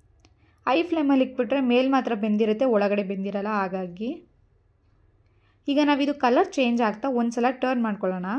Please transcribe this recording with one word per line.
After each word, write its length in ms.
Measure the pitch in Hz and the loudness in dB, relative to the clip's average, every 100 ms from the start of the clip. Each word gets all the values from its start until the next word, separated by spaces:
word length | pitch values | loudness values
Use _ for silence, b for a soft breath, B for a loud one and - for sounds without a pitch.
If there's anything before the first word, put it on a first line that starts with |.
| _ _ b b b b 254 | _ _ b b b b 0
ಹೈ 160 | 277 | 0
ಫ್ಲೇಮಲ್ಲಿ 420 | 339 330 285 269 | 0 0 2 2
ಇಟ್ಬಿಟ್ರೆ 360 | 262 - 226 277 | 2 -2 -2 0
ಮೇಲ್ 300 | 254 240 262 | 2 2 4
ಮಾತ್ರ 240 | 269 247 | 2 0
ಬೆಂದಿರುತ್ತೆ, 500 | 226 214 208 220 214 | -2 0 2 2 2
ಒಳಗಡೆ 380 | 262 208 202 202 | 2 2 2 0
ಬೆಂದಿರಲ್ಲ. 460 | 190 196 196 202 208 | -2 -6 -4 -6 -4
ಹಾಗಾಗಿ 600 | 214 190 190 180 180 233 339 - _ _ _ _ _ _ _ _ _ _ _ _ _ - | -4 -2 -4 -8 -8 -8 -8 -14 _ _ _ _ _ _ _ _ _ _ _ _ _ -2
ಈಗ 100 | 285 | 2
ನಾವಿದು 300 | 294 277 285 | 2 2 0
ಕಲರ್ 380 | 285 247 269 370 | 0 2 2 2
ಚೇಂಜ್ 300 | - 240 240 | 0 0 2
ಆಗ್ತಾ 260 | 220 214 277 | 0 -2 -4
ಒಂದ್ಸಲ 380 | 240 233 240 240 | -2 -2 0 -2
ಟರ್ನ್ 320 | 262 254 247 | 0 -2 -2
ಮಾಡ್ಕೊಳ್ಳೋಣ. 440 | 226 202 185 185 185 | -2 -2 -4 -4 -4